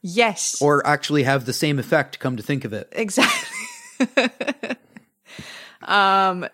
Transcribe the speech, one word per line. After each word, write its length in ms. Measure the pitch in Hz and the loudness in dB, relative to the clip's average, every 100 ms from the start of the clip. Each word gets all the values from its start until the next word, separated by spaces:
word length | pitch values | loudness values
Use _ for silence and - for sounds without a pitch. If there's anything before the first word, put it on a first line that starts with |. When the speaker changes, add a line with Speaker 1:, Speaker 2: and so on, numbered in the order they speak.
Speaker 1:
Yes. 580 | 185 202 226 - - - | -4 2 2 0 -4 2
Speaker 2:
Or 260 | 147 143 143 | 4 4 4
actually 360 | 147 - 147 | 0 2 2
have 220 | 131 139 120 | 2 2 0
the 80 | |
same 240 | - 156 139 | -2 0 0
effect, 400 | 113 151 139 - | 2 0 0 -6
come 200 | 131 127 | -6 -4
to 40 | |
think 220 | 147 143 113 | -4 -4 -4
of 80 | |
it. 140 | 101 - | -8 -8
Speaker 1:
Exactly. 640 | - 214 - 1077 1047 960 - 932 - - - | -6 -2 2 2 0 -6 -12 -14 -16 -16 -4
<laughs> 760 | 254 - 247 - - - - 247 _ - _ _ _ - - - - - | 0 2 0 -2 -8 -6 -8 -10 _ -20 _ _ _ -20 -18 -18 -20 -16
Um, 640 | - 202 196 196 190 180 156 | 0 4 4 4 2 0 -6